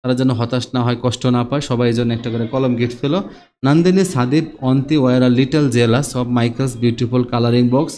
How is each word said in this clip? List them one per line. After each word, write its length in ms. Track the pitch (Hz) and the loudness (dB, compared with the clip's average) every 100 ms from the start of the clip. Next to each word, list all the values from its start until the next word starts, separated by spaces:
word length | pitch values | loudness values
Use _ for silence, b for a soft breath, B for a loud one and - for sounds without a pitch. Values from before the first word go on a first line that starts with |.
তারা 120 | 127 | -2
যেন 160 | 127 131 | 0 0
হতাশ 380 | 113 117 127 - | 0 -2 -4 -4
না 100 | 127 | -4
হয়, 140 | 120 120 | -2 -2
কষ্ট 240 | 123 117 131 | -4 -2 -2
না 180 | 123 | 0
পায়, 180 | 120 139 | -2 -4
সবাই 320 | 143 120 120 | -2 0 0
যেন 180 | 117 117 | 0 -2
একটা 180 | 113 120 | -2 -4
করে 180 | 117 113 | -4 -4
কলম 280 | 131 131 117 | -2 0 0
গিফট 240 | 120 - | -2 -2
পেল। 200 | 139 180 196 B B _ 131 | -2 -2 -4 B B _ 2
নন্দিনী, 380 | 151 175 185 | 4 4 2
সাদীপ, 400 | 185 131 123 151 156 - | 2 0 0 0 -2 -6
অন্তি 360 | 131 135 131 151 | 0 0 2 2
were 240 | 127 127 | 2 4
a 80 | 127 | 4
little 360 | 123 131 156 143 | 2 2 2 2
jealous 360 | 120 117 120 143 | 2 4 2 0
of 120 | 127 123 | -4 -2
Michael's 520 | 123 117 120 131 117 | 0 0 -2 -6 -2
beautiful 420 | 120 117 117 127 | -2 0 -2 -2
coloring 460 | 123 120 117 123 123 | -2 0 2 2 2
box 180 | 127 156 | 2 -2